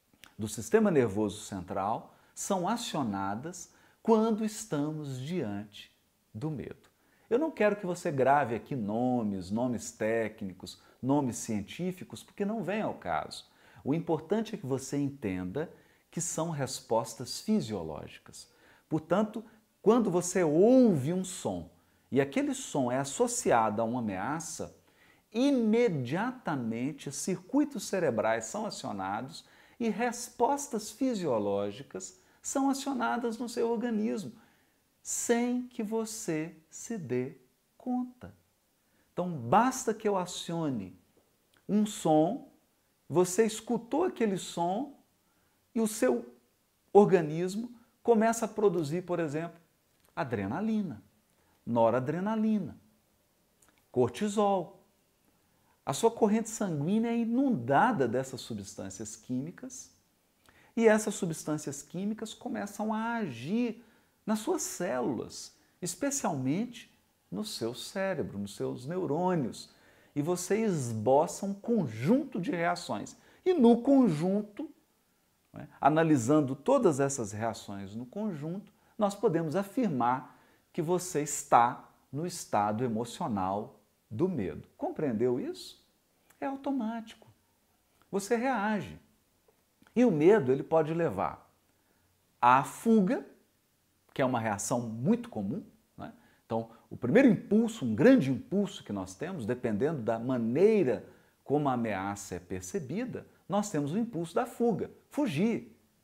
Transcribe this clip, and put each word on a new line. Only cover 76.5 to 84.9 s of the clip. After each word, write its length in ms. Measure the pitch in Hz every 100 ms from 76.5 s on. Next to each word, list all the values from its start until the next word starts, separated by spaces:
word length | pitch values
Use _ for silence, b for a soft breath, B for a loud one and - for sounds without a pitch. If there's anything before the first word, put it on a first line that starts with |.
todas 460 | - - 277 202 135
essas 320 | 139 139 104
reações 640 | 104 113 104 - 98 98
no 100 | 110
conjunto, 640 | 127 202 214 151 156 196 - b b b
nós 160 | 202
podemos 420 | 196 233 165 160 175
afirmar 800 | 196 - 214 131 120 131 - B B B B
que 120 | -
você 400 | 160 180 175 147
está 640 | 147 - - 131 117 143 - _ -
no 140 | 135 175
estado 580 | 175 - 107 104 110
emocional 960 | 127 107 120 - 160 101 92 101 123 - _ _ -
do 180 | 107 185
medo. 400 | 151 87 80 - -
Compreendeu 640 | 370